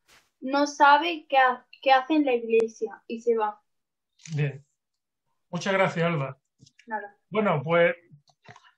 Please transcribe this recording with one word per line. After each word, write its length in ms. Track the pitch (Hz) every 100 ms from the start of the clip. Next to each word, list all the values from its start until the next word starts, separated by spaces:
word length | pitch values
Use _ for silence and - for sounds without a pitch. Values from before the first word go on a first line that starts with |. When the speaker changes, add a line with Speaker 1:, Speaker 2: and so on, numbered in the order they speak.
| _ _ _ _
Speaker 1:
No 260 | 262 285 285
sabe 600 | 294 285 294 339 311 -
qué 100 | 269
ha-, 280 | 262 - _ -
qué 120 | 269
hace 220 | 262 254
en 120 | 311 277
la 80 |
iglesia 680 | 240 226 226 226 - 208 - -
y 160 | 233
se 140 | 240 226
va. 220 | 214 208 _ _ _ _ _ _ 160 147
Speaker 2:
Bien. 280 | 143 - _ _ _ _ _ _ _ _ -
Muchas 220 | 170 202
gracias, 340 | 190 175 165 170
Alba. 320 | 156 135 - _ _ _ _ 233
Speaker 1:
Nada. 300 | 214 - _ -
Speaker 2:
Bueno, 320 | 208 208 151
pues 360 | 151 170 175 - _ - _ _ - - _